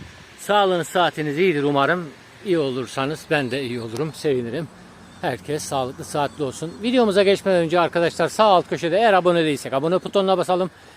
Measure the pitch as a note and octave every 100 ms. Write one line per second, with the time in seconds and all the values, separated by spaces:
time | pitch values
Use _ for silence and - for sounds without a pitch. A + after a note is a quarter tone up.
0 | - - - - - G#3 G3 F3+ D3+ F#3
1 | E3 D#3+ D3+ C#3+ F#3+ D3 C#3+ C#3+ C3+ F3+
2 | D#3 - - - G#3 E3+ C#3 B2+ A#2+ -
3 | C3+ D#3 - D3+ B2+ C3+ B2+ A#2+ A2+ A2+
4 | D#3 - D#3 B2+ A#2 C#3 D3+ - - -
5 | - - E3 A#2+ - D3+ - C#3 B2+ C#3+
6 | D3+ D3+ C#3 - C#3 - D#3+ F3 A3+ B3+
7 | A3 F#3+ G3 F#3+ G3 F3+ E3 F3 D#3+ E3+
8 | E3+ - D#3+ - A3 F3+ - D#3+ E3+ F3+
9 | A3+ F#3 F3 E3+ D#3 C#3 - C3+ D#3+ F3+
10 | - G3+ F#3+ F#3 E3 F3+ F#3 - -